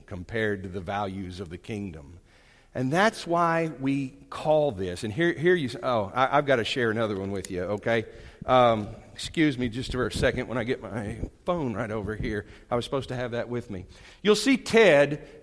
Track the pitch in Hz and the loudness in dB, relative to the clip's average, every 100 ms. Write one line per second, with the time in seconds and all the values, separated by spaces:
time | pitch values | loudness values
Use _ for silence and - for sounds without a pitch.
0 | - 90 87 113 107 101 92 95 87 101 | -14 -12 -8 -4 -2 -4 -6 -10 -6 -6
1 | 98 95 90 90 87 87 - 104 101 76 | -6 -8 -10 -10 -12 -14 -10 -8 -8 -12
2 | 71 85 - _ _ _ _ - 131 170 | -18 -20 -20 _ _ _ _ -6 0 2
3 | 220 220 170 170 165 165 160 131 135 139 | 2 0 -2 0 2 2 -2 -4 -2 -2
4 | 131 - - - 156 151 147 92 92 - | -4 -10 -14 -4 2 4 4 0 -4 -4
5 | 110 104 170 127 175 180 127 139 131 117 | -4 0 0 2 4 4 2 -4 0 0
6 | 98 123 131 143 143 127 104 135 117 110 | 0 2 4 4 4 2 2 0 2 2
7 | 110 95 98 98 - 90 90 104 117 117 | 0 -2 -4 -4 -4 -4 -4 -2 0 0
8 | 107 - - - - 127 120 110 101 - | -2 -10 -20 -8 2 6 6 4 -2 -10
9 | - - - 170 151 120 123 117 117 127 | -16 -12 -6 2 2 2 -4 -4 -4 -4
10 | 107 - 135 123 120 123 113 - 107 107 | -2 0 0 0 -4 -4 -2 -4 -6 -6
11 | 104 110 - - - 175 131 101 110 110 | -6 -6 -10 -6 -4 -2 -2 -4 -4 -4
12 | 101 107 120 104 - - - 120 - 139 | -4 -6 -4 -6 -8 -16 -4 -4 -2 -4
13 | 123 127 123 117 107 120 - 92 - - | -4 -6 -6 -6 -4 -6 -6 -10 -12 -18
14 | - - 202 208 269 254 - 226 202 143 | -20 -2 2 4 4 2 4 6 8 8
15 | 143 151 - - | 6 0 -10 0